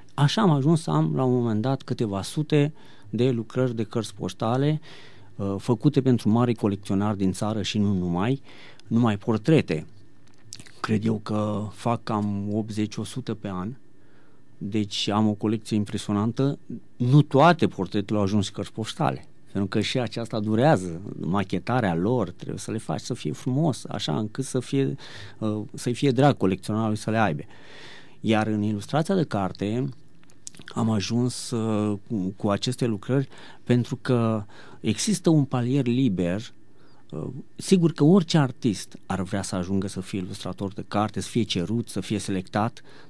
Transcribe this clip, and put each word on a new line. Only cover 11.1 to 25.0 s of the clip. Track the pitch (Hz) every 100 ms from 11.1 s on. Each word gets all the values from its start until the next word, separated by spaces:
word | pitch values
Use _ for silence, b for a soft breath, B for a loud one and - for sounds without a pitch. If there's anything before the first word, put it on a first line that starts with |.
| 107
că | 110 107 107 104 107
fac | - 123 117
cam | - 107 104 101 101
optzeci, | 107 110 107 107 -
o |
sută | 104 131 117
pe | 104 104
an, | 92 98 139 - - b b b b b -
deci | 104 107 104 - -
am | 104 107
o |
colecție | 104 107 110 - 107
impresionantă. | 101 104 - 104 113 113 139 151 - - - -
Nu | 123 147
toate | - 135 165 170 214
portretele | - 92 104 92 107
au |
ajuns | 98 107 98
cărți | - 98
poștale, | - 107 - 135 65 - - -
pentru | 95 98
că | 110
și | 98 127
aceasta | 113 120 113 113
durează, | 107 110 147 110 90 82 101 -
machetarea | 80 101 95 92 - 123 104 82
lor, | 98 127 90
trebuie | - 87 95
să | -
le | 110
faci | - 139
să | -
fie | 123 -
frumos, | - 131 131 165 - -
așa | 104 156 143
încât | 107 - 131
să | 127
fie, | - 139 135 139